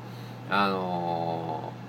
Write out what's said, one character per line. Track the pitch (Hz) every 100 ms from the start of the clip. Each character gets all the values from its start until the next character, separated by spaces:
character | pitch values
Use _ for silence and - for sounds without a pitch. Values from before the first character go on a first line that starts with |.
| - - - - -
あ | 98 98
の | 95 92 87 87 85 85 82 82 80 87 -